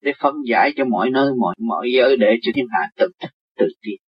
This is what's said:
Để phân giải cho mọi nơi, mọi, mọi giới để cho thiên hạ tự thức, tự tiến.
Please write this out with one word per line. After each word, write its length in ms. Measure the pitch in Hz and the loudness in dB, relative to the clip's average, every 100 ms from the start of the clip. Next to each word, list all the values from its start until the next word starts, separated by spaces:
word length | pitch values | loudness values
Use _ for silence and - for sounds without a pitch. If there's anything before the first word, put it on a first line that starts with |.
Để 120 | 143 139 | -4 -2
phân 140 | - 302 123 | -2 -2 -2
giải 220 | 110 - 147 | 2 2 0
cho 80 | |
mọi 260 | 131 101 120 | -2 0 0
nơi, 220 | 131 139 127 | 2 0 0
mọi, 140 | 92 90 | -2 -4
mọi 300 | 113 85 120 127 | -6 -4 -2 2
giới 200 | 127 131 | 4 4
để 200 | 107 117 | 4 2
cho 100 | - | 0
thiên 120 | 131 123 | -4 -2
hạ 200 | 110 - _ | -4 -4 _
tự 100 | 370 _ | -4 _
thức, 100 | - _ _ _ | -16 _ _ _
tự 100 | - - | -4 -2
tiến. 140 | 110 101 | -14 -14